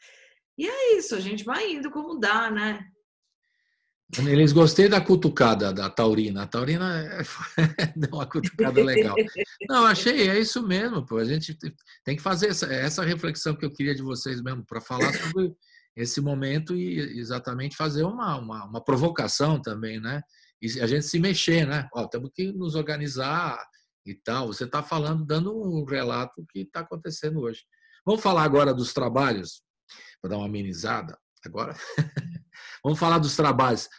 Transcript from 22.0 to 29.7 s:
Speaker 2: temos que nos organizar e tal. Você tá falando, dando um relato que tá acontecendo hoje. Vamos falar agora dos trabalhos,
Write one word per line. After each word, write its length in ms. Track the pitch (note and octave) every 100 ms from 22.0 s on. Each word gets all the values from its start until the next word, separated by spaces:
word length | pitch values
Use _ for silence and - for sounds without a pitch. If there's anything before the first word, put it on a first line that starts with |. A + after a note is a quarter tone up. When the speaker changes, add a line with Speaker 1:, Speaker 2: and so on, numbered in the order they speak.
| G#2
Speaker 2:
temos 220 | C3 C3+
que 180 | - F#3+
nos 240 | G3 F3 D#3
organizar 800 | D3+ D3 D3 B2+ C3+ D#3+ E3 A#2 - _ _ _ G2
e 80 |
tal. 340 | G2 - B2 A#2+
Você 200 | G#2 B2
tá 160 | D3+
falando, 420 | D3 E3 D3 D#3+ D3+
dando 280 | D#3 F#3 A3
um 280 | G3 D#3+ C3+
relato 600 | C3+ B2 A#2+ B2+ - D#3+
que 160 | F#3+ F#3+
tá 160 | E3+
acontecendo 580 | E3+ E3+ E3+ D#3 D3+ D#3
hoje. 220 | A#2 A2+ - _ _ _ -
Vamos 160 | G#3+
falar 220 | G#3 F3
agora 300 | D3+ C#3+ C#3
dos 200 | B2+ -
trabalhos, 680 | - A#2 A#2+ C#3 G#2 E2+ - _